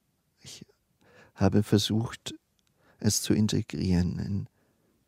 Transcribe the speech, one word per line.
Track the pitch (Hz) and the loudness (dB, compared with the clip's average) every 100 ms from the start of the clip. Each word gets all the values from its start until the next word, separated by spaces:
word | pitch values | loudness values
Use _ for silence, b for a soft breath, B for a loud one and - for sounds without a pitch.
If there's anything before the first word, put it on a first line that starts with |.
| _ _ _ _ | _ _ _ _
Ich | - - - _ _ _ b b b | -20 -20 -20 _ _ _ b b b
habe | - 98 101 | 0 2 4
versucht, | 101 104 - 107 117 - - - _ _ _ _ _ - | 4 2 2 -2 -2 -8 -14 -14 _ _ _ _ _ -4
es | 110 - | -2 0
zu | - | 0
integrieren | 101 107 101 - 76 92 87 90 - | 2 2 0 -4 -4 0 2 2 -2
in, | - 98 - _ _ _ _ _ | -4 -6 -6 _ _ _ _ _